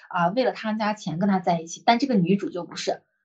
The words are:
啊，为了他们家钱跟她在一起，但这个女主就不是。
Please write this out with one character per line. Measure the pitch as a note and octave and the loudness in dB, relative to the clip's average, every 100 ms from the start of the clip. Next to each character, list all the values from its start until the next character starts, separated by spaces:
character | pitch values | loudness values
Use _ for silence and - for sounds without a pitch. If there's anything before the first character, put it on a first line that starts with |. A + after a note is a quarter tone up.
| - | -8
啊， | F3+ F3 A3 | 0 0 2
为 | |
了 | A3+ | 0
他 | F#3 A3 | -2 -4
们 | G#3+ | -2
家 | G#3 | -2
钱 | G#3+ - D#3 | -2 -4 0
跟 | G3+ | 2
她 | F#3+ | 2
在 | F3+ E3+ | 2 0
一 | E3 | -2
起， | - - | -2 2
但 | A#3 | 2
这 | C#4 | 2
个 | A3 | 2
女 | E3+ G3+ | 4 2
主 | - | 0
就 | F3 - | -8 -10
不 | F3+ | -8
是。 | - - _ _ | -6 -6 _ _